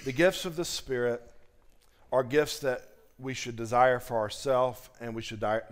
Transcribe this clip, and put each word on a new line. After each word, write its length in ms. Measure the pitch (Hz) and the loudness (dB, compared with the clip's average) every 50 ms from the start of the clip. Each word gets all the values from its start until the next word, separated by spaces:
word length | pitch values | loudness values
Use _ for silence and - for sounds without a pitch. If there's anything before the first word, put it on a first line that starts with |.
| - | -10
The 80 | 131 131 | -8 0
gifts 320 | 123 165 185 185 - - | 4 4 4 4 2 -6
of 100 | 190 160 | -8 -6
the 120 | 160 170 | -6 -6
Spirit 640 | - - - - - 131 123 120 120 120 120 - - - - - - _ - _ - - _ _ _ _ _ - _ - | -6 -6 -8 -6 -4 -2 0 0 0 0 -2 -6 -14 -20 -20 -20 -20 _ -20 _ -20 -20 _ _ _ _ _ -12 _ 0
are 100 | 127 131 | 0 0
gifts 380 | 120 127 147 151 143 - - | 2 2 2 2 2 -2 -4
that 280 | 143 135 123 - - - - - - _ _ - | -2 -4 -4 -4 -6 -14 -20 -20 -20 _ _ -12
we 160 | 131 131 127 | -10 -8 -8
should 220 | - - 123 117 | -8 -8 -8 -8
desire 420 | 110 117 110 120 123 127 131 127 123 | -8 -6 0 4 6 6 6 6 4
for 200 | - - 123 113 | 0 -2 -2 0
ourselves, 720 | 107 104 - - - 139 131 123 127 127 120 - - - _ - | 0 -2 -4 -6 -2 0 2 2 2 2 -2 -6 -14 -20 _ -12
and 160 | 117 117 110 | -10 -8 -8
we 60 | 113 110 | -8 -8
should 180 | - 113 107 | -8 -8 -4
di-, 220 | 107 104 107 113 - - | -2 0 0 0 -2 -6